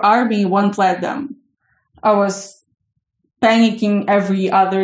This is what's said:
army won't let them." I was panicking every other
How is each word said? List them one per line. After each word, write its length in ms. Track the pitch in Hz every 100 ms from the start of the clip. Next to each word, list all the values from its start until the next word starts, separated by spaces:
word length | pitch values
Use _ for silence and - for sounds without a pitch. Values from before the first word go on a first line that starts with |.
| 208 226
army 260 | 247 214 196
won't 220 | 196 202 202
let 240 | 190 180 175
them." 140 | - - - _ _ _ _ _ _
I 100 | - 202
was 140 | 196 185 - - - _ _ _ _ _ _ _
panicking 560 | 233 226 226 208 208 202 202
every 420 | 202 190 190 190
other 320 | 190 190 190